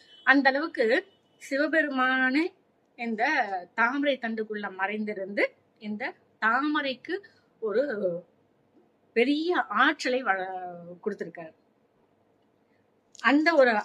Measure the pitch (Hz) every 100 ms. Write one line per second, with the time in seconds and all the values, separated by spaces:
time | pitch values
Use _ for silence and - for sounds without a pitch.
0 | _ - - 277 269 269 330 - 226 294
1 | 381 _ _ _ - 277 302 311 294 262
2 | 254 262 262 269 349 - _ _ _ -
3 | 233 214 262 302 208 185 180 - 233 277
4 | 285 254 226 220 214 208 202 190 190 214
5 | 214 208 196 208 539 - _ _ 214 208
6 | 277 - _ _ 220 247 302 302 277 254
7 | - 381 - _ _ _ 220 202 285 208
8 | 190 170 - _ _ _ _ _ _ _
9 | _ 226 247 294 330 330 - 208 277 311
10 | 269 254 240 190 185 185 180 175 170 175
11 | 214 202 175 170 160 - _ _ _ _
12 | _ _ _ _ _ _ _ _ _ _
13 | _ - 233 285 311 320 247 214